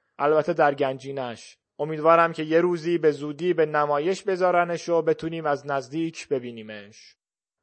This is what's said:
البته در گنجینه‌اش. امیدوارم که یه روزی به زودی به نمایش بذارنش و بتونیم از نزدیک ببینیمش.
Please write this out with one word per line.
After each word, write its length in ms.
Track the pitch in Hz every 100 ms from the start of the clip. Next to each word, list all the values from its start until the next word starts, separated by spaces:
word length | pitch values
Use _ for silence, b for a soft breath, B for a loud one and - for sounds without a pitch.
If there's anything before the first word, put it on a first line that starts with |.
| _ -
البته 340 | 143 156 147
در 200 | 160 147
گنجینه‌اش. 840 | 143 135 135 135 139 123 110 - _ _ -
امیدوارم 540 | 147 156 160 170 165
که 100 | 160
یه 180 | 156 160
روزی 360 | 180 175 165 170
به 140 | 156
زودی 420 | 139 147 143 180
به 120 | 165 156
نمایش 580 | 151 147 143 160 190
بذارنش 640 | - 185 185 175 175 165 -
و 120 | 165
بتونیم 440 | 160 156 160 165 151
از 220 | 139 143
نزدیک 600 | 139 123 156 165 - -
ببینیمش. 880 | 135 123 117 107 107 101 - - _ _ _ _ _